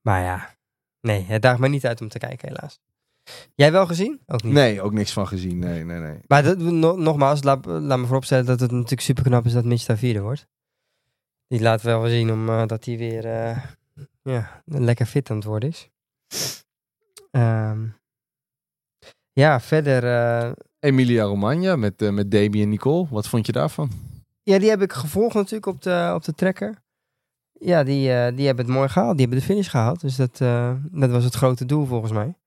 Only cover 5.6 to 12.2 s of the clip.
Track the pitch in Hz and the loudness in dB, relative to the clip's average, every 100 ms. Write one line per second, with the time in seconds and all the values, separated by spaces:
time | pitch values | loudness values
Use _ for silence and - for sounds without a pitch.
5.6 | 87 85 82 85 80 76 _ 143 143 185 | -4 -6 -8 -10 -10 -12 _ 4 4 0
6.6 | 165 170 160 185 156 147 139 147 139 135 | 0 2 2 2 0 2 2 2 2 0
7.6 | - 160 147 127 120 135 - 131 123 123 | -2 -6 -2 -2 0 -2 2 0 2 0
8.6 | 123 123 120 127 - 127 127 120 117 120 | 0 -2 -4 -4 0 0 4 2 2 0
9.6 | 117 120 - 107 123 104 101 143 _ _ | 0 0 0 -2 0 -2 -4 -8 _ _
10.6 | _ _ _ _ _ _ _ _ _ 120 | _ _ _ _ _ _ _ _ _ 0
11.6 | 113 113 117 113 117 117 | 2 2 2 0 2 0